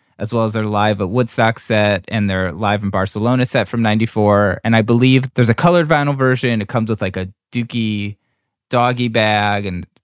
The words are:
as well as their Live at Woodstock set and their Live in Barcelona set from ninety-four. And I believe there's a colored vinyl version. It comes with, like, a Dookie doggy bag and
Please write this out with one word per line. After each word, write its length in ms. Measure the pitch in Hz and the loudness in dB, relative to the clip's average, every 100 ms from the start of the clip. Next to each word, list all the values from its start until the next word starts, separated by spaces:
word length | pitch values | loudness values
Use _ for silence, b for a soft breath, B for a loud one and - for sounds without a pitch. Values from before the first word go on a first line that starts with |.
| _ - | _ -12
as 120 | 107 | -6
well 100 | 117 | -2
as 100 | 110 | -2
their 140 | 110 107 | -2 -2
Live 340 | 104 107 104 | 0 0 0
at 80 | 95 | -2
Woodstock 480 | 120 120 - 113 117 | -2 -2 0 0 0
set 480 | - 110 104 98 - | -2 0 2 0 -2
and 200 | 113 101 | -4 -2
their 220 | 95 92 | -2 -4
Live 320 | 80 104 104 | -2 -2 -2
in 80 | 101 | -2
Barcelona 560 | 92 98 104 113 127 123 | -2 -2 -2 0 0 0
set 200 | 127 101 | -2 -2
from 140 | 117 | 0
ninety-four. 800 | 110 107 113 110 104 101 104 87 | 0 2 0 0 2 4 2 0
And 120 | 113 113 | 0 2
I 80 | |
believe 500 | 110 117 131 131 131 | 4 4 4 4 2
there's 160 | - 117 | 0 2
a 60 | 113 | 4
colored 320 | 175 175 156 | 4 2 2
vinyl 280 | 160 143 135 | 2 0 0
version. 460 | 131 127 127 113 | 0 0 0 -2
It 60 | 101 | -2
comes 200 | 117 113 | -4 -2
with, 120 | 107 | -2
like, 160 | 95 92 | -4 -6
a 100 | 92 - _ | -8 -12 _
Dookie 680 | 120 117 120 110 104 101 101 _ _ _ _ - | -8 -6 -4 -4 -4 -6 -10 _ _ _ _ -4
doggy 380 | 123 120 123 123 | 0 2 0 0
bag 580 | 113 107 104 104 101 101 | 2 2 2 0 -2 -4
and 220 | 90 - _ | -8 -10 _